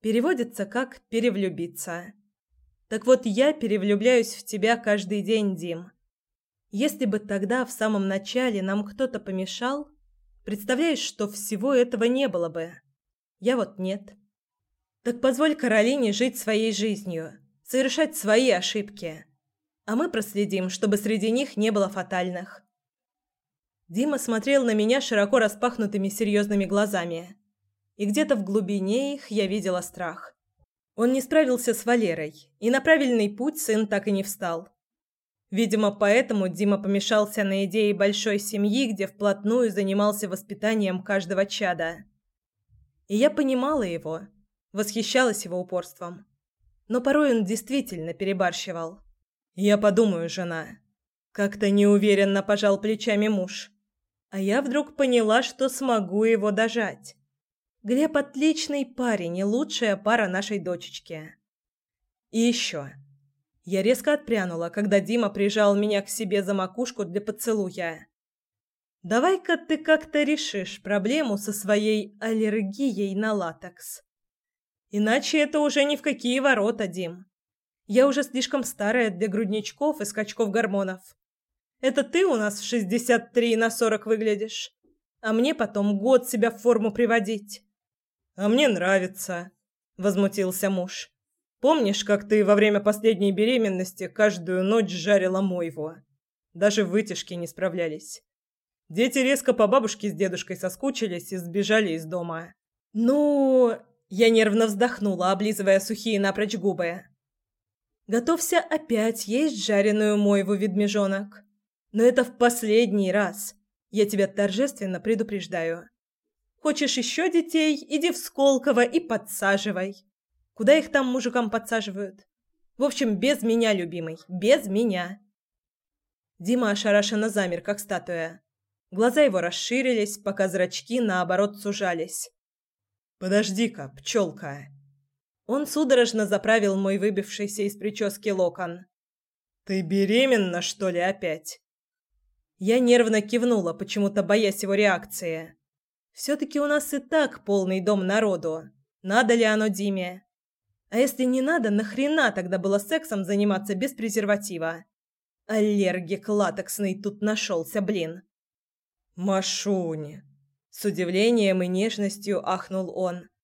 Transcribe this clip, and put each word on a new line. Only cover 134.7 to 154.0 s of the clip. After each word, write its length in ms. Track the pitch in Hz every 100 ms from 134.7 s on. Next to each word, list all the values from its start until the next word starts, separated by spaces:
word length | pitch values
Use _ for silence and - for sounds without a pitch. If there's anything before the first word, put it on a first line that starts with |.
| - _ _ _ _ _ _ -
Он 220 | 254 294
судорожно 580 | - 302 254 233 220 208
заправил 500 | 202 208 226 202 196
мой 220 | 196 196
выбившийся 640 | 202 196 202 - 208 208
из 140 | 202 202
причёски 520 | 208 208 208 202 220
локон. 560 | 190 180 175 170 175 185 _ _ _ _ _ _ _ -
«Ты 160 | 190
беременна, 800 | 170 196 196 226 269 240 190 175
что 280 | 175 - 190
ли, 100 | 175
опять?» 640 | 175 190 180 156 - - _ _ _ _ _ _ _ _ _ _
Я 220 | 190 240
нервно 420 | 247 240 226 220
кивнула, 520 | 208 240 240 226 170
почему-то 500 | 165 196 208 202 202
боясь 400 | 175 208 208 196
его 100 | 196
реакции. 800 | 196 208 180 - - 175 160 160 _ _ _ _ _ _
Всё-таки 460 | - - 294 294 294
у 60 | 294
нас 300 | 294 294 285
и 40 |
так 460 | - 320 277 - -
полный 340 | 202 185 190
дом 280 | 180 202 185
народу. 640 | 202 220 180 160 160 156 _ _ _
Надо 320 | 185 208 233 233
ли 80 |
оно 240 | 220 214 214
Диме? 600 | 190 202 196 180 185 _ _ _ _ _ _ _
А 100 | 214
если 240 | 254 262
не 180 | 254 254
надо, 280 | 269 330 220
нахрена 600 | 202 214 202 277 311 262
тогда 260 | 202 180 185
было 220 | 185 202
сексом 460 | 202 320 320 208 185
заниматься 500 | 202 208 190 202 190
без 180 | 254
презерватива? 920 | 254